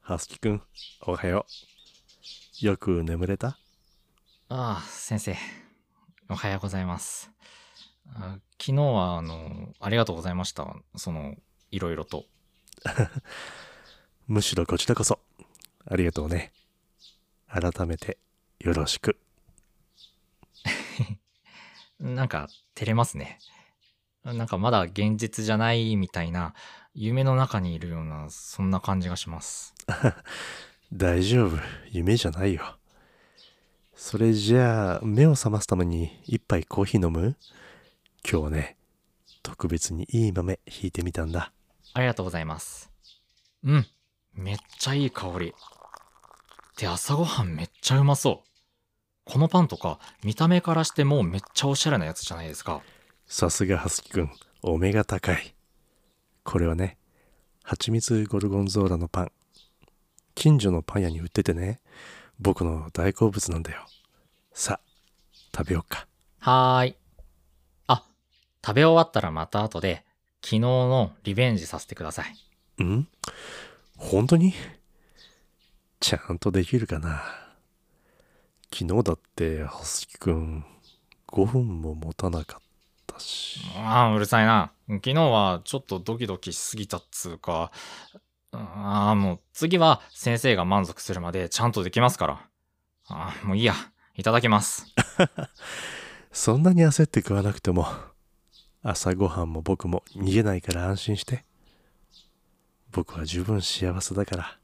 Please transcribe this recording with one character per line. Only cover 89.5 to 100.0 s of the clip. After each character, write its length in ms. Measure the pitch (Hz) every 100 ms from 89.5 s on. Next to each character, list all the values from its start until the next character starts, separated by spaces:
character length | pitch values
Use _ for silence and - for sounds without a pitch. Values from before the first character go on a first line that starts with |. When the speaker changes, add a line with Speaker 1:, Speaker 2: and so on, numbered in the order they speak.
Speaker 2:
次 260 | - 160 180
は 240 | 160 143 -
先 300 | - 123 117
生 160 | 135 101
が 80 |
満 220 | 87 101 87
足 160 | -
す 120 | -
る 60 | 90
ま 140 | 85
で 160 | 92 87
ち 100 | -
ゃ 80 | 117
ん 60 |
と 100 | 107
で 80 | 92
き 80 | 113
ま 100 | 123
す 80 | -
か 100 | 80
ら。 220 | 71 - _ _ _ _ _ _
あ 280 | 80 73 73
あ、 20 | 101
も 100 | 98
う 20 |
い 40 |
い 20 | 117
や。 100 | 90 - _ _ -
い 80 |
た 80 | 110
だ 80 | 117
き 80 | 120
ま 140 | 104
す。 240 | - - - - - - 175 - -
Speaker 1:
<laughs> 800 | - - - - - - - -
そ 240 | - - 117
ん 80 |
な 80 | 170
に 100 | 175
焦 200 | 160 143
っ 40 | 156
て 120 | -
食 140 | -
わ 100 | 101
な 80 | 101
く 80 | 98
て 120 | -
も。 140 | 87 80 - - _ _ _ _ _ _ _
朝 320 | - 95 - 92
ご 120 | 98
は 160 | 82
ん 80 | 85
も 100 | 80
僕 280 | 78 95 90
も 140 | 87